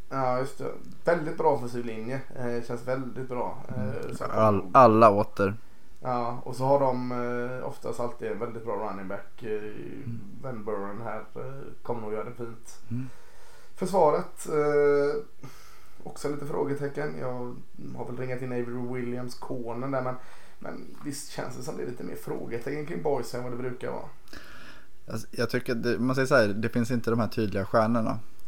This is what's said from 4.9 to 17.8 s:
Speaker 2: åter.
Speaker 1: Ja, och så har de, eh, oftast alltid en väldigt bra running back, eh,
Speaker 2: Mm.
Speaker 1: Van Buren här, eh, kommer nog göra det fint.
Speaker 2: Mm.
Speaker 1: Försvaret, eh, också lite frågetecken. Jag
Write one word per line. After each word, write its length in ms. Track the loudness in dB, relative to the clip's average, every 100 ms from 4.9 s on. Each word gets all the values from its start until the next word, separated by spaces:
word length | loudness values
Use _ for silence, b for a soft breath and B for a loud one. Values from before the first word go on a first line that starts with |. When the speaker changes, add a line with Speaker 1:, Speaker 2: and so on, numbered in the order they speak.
| 12 10
Speaker 2:
åter. 440 | 8 2 2 0 0 b b b -6
Speaker 1:
Ja, 380 | -2 -2 -2 -4
och 120 | -4 -2
så 80 |
har 160 | 4 4
de, 320 | 4 2 -2
eh, 560 | -2 -2 -2 -2 -4 -6
oftast 320 | -4 -2 -2
alltid 300 | -2 -2 -4
en 60 | -4
väldigt 260 | -4 -4
bra 100 | -4 -2 -4
running 180 | -4 -4
back, 340 | -4 -4 -6
eh, 60 | -4
Speaker 2:
Mm. 720 | -2 -4 -6 -6 -6 -6 -6 -6 -6
Speaker 1:
Van 220 | -6 -4
Buren 360 | -4 -4 -4 -4
här, 140 | -4 -6 -6
eh, 280 | -6 -6 -6 -6 -6
kommer 180 | -4 -2
nog 120 | -2
göra 120 | -4
det 80 | -4
fint. 440 | -6 -8 -6 -6 -6 -4
Speaker 2:
Mm. 180 | -4 -4 b b b b b b -4
Speaker 1:
Försvaret, 680 | 2 6 6 6 0 -6 0
eh, 760 | 2 4 6 6 6 4 0 -4 -8 -8 B B B B B
också 240 | -4 -4 -4
lite 180 | -2 -2
frågetecken. 680 | 0 0 0 -2 -2 -4 -4
Jag 360 | -4 -4 -4 -4 -6 -4